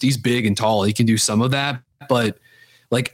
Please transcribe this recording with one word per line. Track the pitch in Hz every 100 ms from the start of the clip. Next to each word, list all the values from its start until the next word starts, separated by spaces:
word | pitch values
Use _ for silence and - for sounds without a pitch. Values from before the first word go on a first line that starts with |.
he's | 127 131
big | 117 123 110
and | 98
tall, | 110 110
he | 101
can | 107 113
do | 110
some | - 107
of | 123
that, | 139 139 123 - _ -
but, | 123 113 - _ _ _ _ _
like, | 120 127